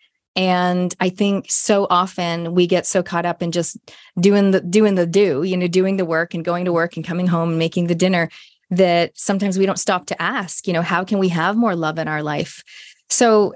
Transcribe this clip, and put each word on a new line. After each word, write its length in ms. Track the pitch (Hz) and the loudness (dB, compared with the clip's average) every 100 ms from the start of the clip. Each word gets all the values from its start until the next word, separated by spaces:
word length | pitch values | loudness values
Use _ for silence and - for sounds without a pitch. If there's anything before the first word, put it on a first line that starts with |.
| _ _ _ | _ _ _
And 580 | 185 185 180 180 180 180 - | -2 0 2 0 0 -2 -2
I 120 | 180 | -4
think 400 | 185 202 196 - | 0 -2 -2 -2
so 360 | - - 202 202 | -4 2 0 2
often 640 | 180 185 - 175 170 170 | 0 0 -4 -6 -4 -2
we 120 | 175 175 | 0 2
get 200 | 180 - | 2 0
so 160 | 190 | -2
caught 240 | 175 170 175 | -2 -4 -4
up 160 | 170 | -4
in 100 | 170 | -4
just 240 | 170 165 - - - - 175 | -4 -4 -8 -18 -20 -12 2
doing 320 | 190 202 196 | 4 4 4
the, 100 | 190 | 2
doing 320 | 175 208 214 190 | 2 2 4 2
the 100 | 170 | 2
do, 360 | 196 196 135 | 2 2 2
you 120 | 185 180 | -2 -2
know, 120 | 175 | 0
doing 300 | 185 190 190 | 0 0 0
the 80 | 170 | 0
work 260 | 160 170 | -2 -2
and 100 | 165 | -6
going 200 | 170 175 | -4 -2
to 80 | 180 | 0
work 240 | 165 170 165 | 0 -2 -4
and 80 | 165 | -6
coming 200 | 175 180 | -2 0
home 220 | 170 165 | 0 0
and 80 | 165 | 0
making 280 | 165 180 170 | 0 -2 -2
the 80 | |
dinner, 360 | 170 185 180 160 - - _ - | 0 2 0 -2 -8 -20 _ -6
that 420 | 185 180 170 170 - | 2 4 2 0 -4
sometimes 400 | - 196 202 185 | -2 -2 0 0
we 80 | 196 | 0
don't 120 | - | 0
stop 280 | - 185 - | -2 -2 -4
to 160 | - | -6
ask, 440 | 175 247 185 - - | -4 -4 -6 -8 -4
you 60 | |
know, 80 | 170 | -2
how 240 | 175 190 | 0 -2
can 140 | 190 202 | 0 0
we 100 | 185 | 0
have 300 | 170 175 220 | 0 0 0
more 180 | 233 170 | 0 0
love 220 | 156 160 | -4 -4
in 100 | 156 | -4
our 140 | 151 | -4
life? 400 | 151 147 170 - - - - _ - | -4 -6 -6 -10 -20 -20 -20 _ -4
So, 420 | - 240 214 196 | 2 4 4 2